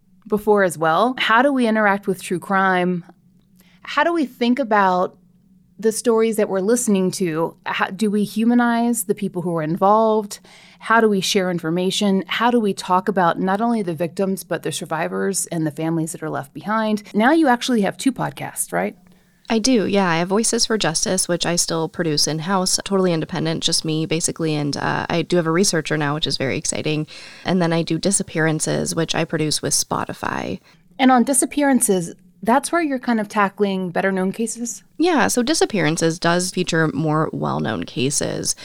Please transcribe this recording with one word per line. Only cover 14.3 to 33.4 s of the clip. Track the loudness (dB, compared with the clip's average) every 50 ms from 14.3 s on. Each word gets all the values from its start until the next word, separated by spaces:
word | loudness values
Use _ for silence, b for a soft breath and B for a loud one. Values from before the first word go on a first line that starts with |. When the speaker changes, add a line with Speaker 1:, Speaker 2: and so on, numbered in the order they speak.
| -2 -4 -6
Speaker 1:
but | -6 -6 -6 -4
the | -4 -6
survivors | -6 -6 -6 -4 -4 -4 -4 -4 -4 -2 -2 -2 -4 -4 -4
and | -4 -2 -2
the | -2
families | -2 -4 -4 -2 0 -2 -2 -4 -6
that | -8 -8
are | -6
left | -6 -6 -8 -10 -12
behind? | -12 -8 -4 -2 -2 0 0 -2 -2 -4 B B
Now | 2 4 4 6
you | 4 4 4
actually | 2 2 0 0 0 0 0
have | 0 -2 -2
two | -2 -2
podcasts, | -2 -2 -4 -6 -6 -8 -12 -10 -8 -8 -8 -4 -4
right? | -4 -4 -4 -6 -10 _ -20 b b b b b b b b
Speaker 2:
I | -2 0
do, | 2 2 2 2 2
yeah. | 2 2 2 2 2
I | 2
have | 0 0 0
Voices | 0 0 0 0 0 -2 0
for | 0 0 0
Justice, | 0 0 -2 -2 -2 -2 -2 -2 -2 -2
which | -2 -2 0
I | -2 0
still | 0 -2 -2 -2 -2 -4 -4
produce | -4 -4 -2 -2 0 0 0
in-house, | 0 -2 -2 -2 -2 -2 0 0 0 -2 -4 -2
totally | -2 0 2 2 2 2
independent, | 0 -2 -4 -4 -4 -4 -2 -4 -2 -2
just | -2 -2 -2 -2
me, | -2 -2 -2 -2
basically. | -2 -2 -2 -2 -4 -4 -4 -2 -2 -2
And, | -2 -2 -4 -4 -4
uh, | -2 -2 -2 -2 -2 -2
I | -2 -2 -2
do | 0 2
have | 0 2
a | 2
researcher | 2 2 2 2 0 -2 -2 -2 -2 -2
now, | -2 -2 -2
which | 0 2
is | 2 2 2
very | 2 -2 -2
exciting. | -2 -2 -4 -4 -4 -2 -2 -2 -2 -2 -4 B B B B B B B
And | B 2 2
then | 2 2 2
I | 0 0
do | 0 -2 -2
Disappearances, | 0 0 0 0 -2 -2 -2 0 2 2 2 0 0 -2 -2 -2 -2 -2 -2
which | -2 -2 -2 0
I | -2 -2
produce | -2 -2 -2 -2 0 -2 -2
with | -2 -2 0
Spotify. | -2 -2 -2 -4 -4 -4 -6 -8 -6 -6 -4 -4 -4 -4 -6 -8 -10 b b b b b b _ 2
Speaker 1:
And | 4 4 6
on | 6 4
Disappearances, | 2 2 2 2 0 0 0 2 2 2 2 2 2 2 0 0 -4 -10 _ _ _ _ _ 0
that's | 2 2 2 2 0 -2
where | -2 -2
you're | 0 -2 -4
kind | -2 -2 -2 -2
of | -2 -2
tackling | 0 0